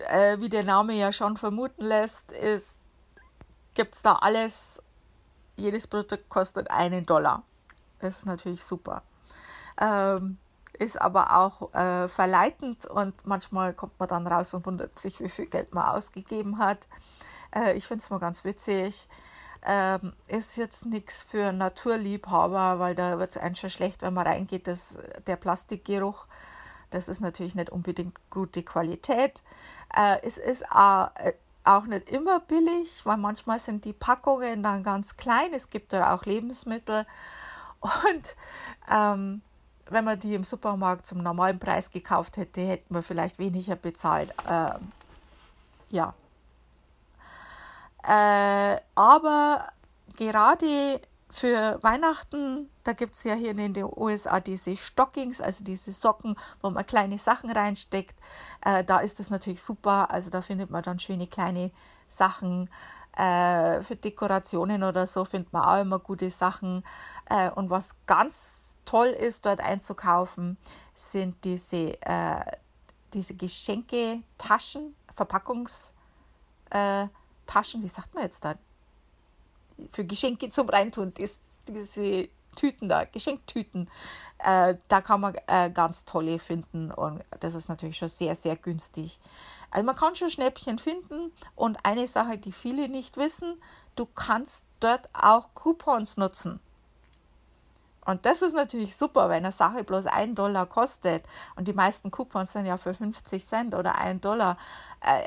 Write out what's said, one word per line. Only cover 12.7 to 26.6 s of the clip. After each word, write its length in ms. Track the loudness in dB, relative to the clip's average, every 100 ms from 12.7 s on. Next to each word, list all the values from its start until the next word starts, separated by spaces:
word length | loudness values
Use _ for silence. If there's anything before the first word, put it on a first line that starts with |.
| -10 -6
und 400 | -4 -4 -6 -4
manchmal 460 | -4 -2 -4 -2
kommt 260 | -4 -12 -6
man 100 | -4
dann 180 | -2 0
raus 260 | 0 0
und 100 | -4
wundert 320 | -6 -6 -6 -8
sich, 220 | -8 -8
wie 120 | -10
viel 160 | -8 -6
Geld 280 | -4 -4
man 120 | 0 0
ausgegeben 720 | 0 -4 -12 -10 -6 -6 0
hat. 280 | 0 0 -6 -20 -20 -20 -20 -20 -8
Äh, 240 | 0 2 0
ich 100 | -2
find's 220 | -10 -6
mal 100 | -6
ganz 240 | -4 -4
witzig. 640 | -6 -6 -2 -2 -2 -6 -12 -18 -20 -20 -20 -8
Ähm, 480 | 0 2 2 0 -4 -12 -6
ist 280 | -6 -4 -6
jetzt 300 | -6 -6 -6
nix 380 | -6 -4 -6
für 280 | -4 -2 0
Naturliebhaber, 1300 | 0 -2 -2 -2 -2 -2 -6 0 2 4 2 2 2
weil 160 | 0
da 240 | 0 -2 -2
wird's 180 | -4 -4
einem 200 | -6 -6
schon 140 | -8
schlecht, 320 | -4 -4 -4
wenn 120 | -4
man 120 | 0 0
reingeht, 420 | 0 -2 -6 -6
das, 300 | -6 -8 -12 -16 -12 -6
der 100 | -4
Plastikgeruch. 880 | -2 -2 -4 -10 -4 -2 -2 -6 -16 -20 -20 -20